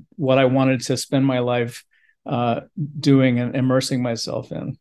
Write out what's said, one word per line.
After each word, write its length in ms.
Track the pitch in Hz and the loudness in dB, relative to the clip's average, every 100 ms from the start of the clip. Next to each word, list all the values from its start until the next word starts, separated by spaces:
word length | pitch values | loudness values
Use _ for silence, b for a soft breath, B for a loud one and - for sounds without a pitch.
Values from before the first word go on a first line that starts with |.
| - | -14
what 240 | - 135 131 | -6 2 4
I 60 | |
wanted 360 | 131 131 131 131 | 4 4 2 0
to 140 | - 127 | -2 -4
spend 300 | - 139 135 | -2 0 2
my 140 | 127 | 0
life, 440 | 123 123 120 - _ _ _ _ | 0 -2 -2 -6 _ _ _ _
uh, 360 | - 123 120 117 - - 143 147 | -6 -2 0 -2 -6 -8 -8 -2
doing 400 | 143 135 131 120 | 4 4 4 2
and 160 | 123 131 | -2 -2
immersing 460 | 127 131 127 131 | 0 0 0 -4
myself 500 | 123 117 - - - | -4 -4 -6 -8 -8
in. 260 | - 147 139 | -10 -10 -12